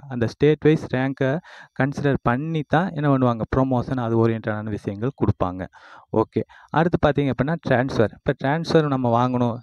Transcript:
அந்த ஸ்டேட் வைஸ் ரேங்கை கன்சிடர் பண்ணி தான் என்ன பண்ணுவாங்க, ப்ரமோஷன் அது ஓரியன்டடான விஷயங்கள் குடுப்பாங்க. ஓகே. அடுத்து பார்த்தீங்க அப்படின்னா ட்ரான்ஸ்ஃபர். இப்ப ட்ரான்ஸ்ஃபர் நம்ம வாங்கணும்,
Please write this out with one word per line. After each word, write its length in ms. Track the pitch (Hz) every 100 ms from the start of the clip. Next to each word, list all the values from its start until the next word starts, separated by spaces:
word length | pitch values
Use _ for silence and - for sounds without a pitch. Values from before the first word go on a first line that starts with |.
| -
அந்த 180 | 123 113
ஸ்டேட் 360 | - 147 151
வைஸ் 260 | 151 156 -
ரேங்கை 440 | 131 131 139 131 156 - - -
கன்சிடர் 460 | - 135 - 143 131
பண்ணி 400 | - 120 160 160
தான் 200 | 143 156 190
என்ன 140 | 160 147
பண்ணுவாங்க, 360 | 135 127 117 110
ப்ரமோஷன் 540 | 131 135 123 117 131
அது 140 | 117 113
ஓரியன்டடான 520 | 117 113 113 107 107
விஷயங்கள் 420 | 101 - 98 120 -
குடுப்பாங்க. 480 | 107 - 92 92 90 - - - _
ஓகே. 280 | 107 107 - - - -
அடுத்து 240 | - 170 151
பார்த்தீங்க 320 | 151 143 143
அப்படின்னா 240 | 123 135 165
ட்ரான்ஸ்ஃபர். 520 | - 123 131 - 104
இப்ப 200 | - -
ட்ரான்ஸ்ஃபர் 540 | 139 135 156 160 165 151
நம்ம 220 | 131 123
வாங்கணும், 440 | 117 127 123 120 117